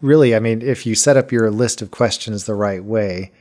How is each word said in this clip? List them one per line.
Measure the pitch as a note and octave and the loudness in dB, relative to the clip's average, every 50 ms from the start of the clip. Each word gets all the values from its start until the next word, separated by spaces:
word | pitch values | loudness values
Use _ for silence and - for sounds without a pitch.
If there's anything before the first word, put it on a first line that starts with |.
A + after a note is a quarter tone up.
really, | C#3+ C3+ D3+ D#3 C#3 A#2+ A2+ | 2 4 6 6 6 6 4
I | A2 | 2
mean, | A2+ A2+ A2+ A2+ A#2 | 2 0 -2 -2 -2
if | C#3 A#2+ - - | -4 -4 -2 -2
you | A2+ G#2+ | -4 -2
set | - - C#3+ C3+ | 0 2 4 4
up | C3 B2+ - | 4 2 2
your | B2+ A2+ A2+ A2 | 0 0 0 0
list | G#2 A2+ B2 A2+ - - A2 | 2 0 -2 -2 -2 -6 -10
of | - | -14
questions | - - B2 G2+ - - - A2 G#2 G2 - | -2 0 0 0 0 -4 -8 -8 -8 -8 -6
the | A2 G#2 | -6 -4
right | G2+ G#2 G2+ G2 F2+ G2 | -2 -2 -2 -4 -6 -6
way, | G#2 A2+ A2 G#2 F#2+ F2+ F#2 F#2+ - _ _ | -4 -2 -2 -2 -2 -4 -8 -10 -12 _ _